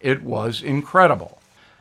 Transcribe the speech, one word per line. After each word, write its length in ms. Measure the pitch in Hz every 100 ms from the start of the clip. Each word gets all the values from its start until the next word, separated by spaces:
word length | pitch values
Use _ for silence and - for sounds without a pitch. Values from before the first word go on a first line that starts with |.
It 220 | 135 135
was 400 | 139 113 113 113
incredible. 760 | - 139 143 185 175 113 85 - _ _ _ _